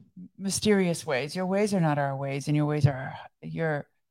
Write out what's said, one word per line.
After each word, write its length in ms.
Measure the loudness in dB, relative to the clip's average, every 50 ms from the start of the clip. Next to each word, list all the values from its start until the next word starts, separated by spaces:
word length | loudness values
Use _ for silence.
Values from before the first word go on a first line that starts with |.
| -20 _ -20 -20 -20 -18 _ -8
mysterious 680 | -6 -4 -4 0 4 4 4 4 4 2 0 -2 -2
ways. 300 | -2 -2 0 -2 -2 -4
Your 100 | -4 -2
ways 280 | 0 0 2 2 2 2
are 60 | 2
not 180 | 2 2 2 2
our 180 | 0 0 -2
ways, 320 | -4 -4 -4 -4 -4 0 2
and 80 | 2
your 100 | 2 2
ways 200 | 2 2 2 2
are, 280 | 2 2 0 -8 -10 -12 -14 -16 -18 _ _
your 440 | -14 -10 -6 -4 -2 -2 -2 -4 -6 _ _ _ _ _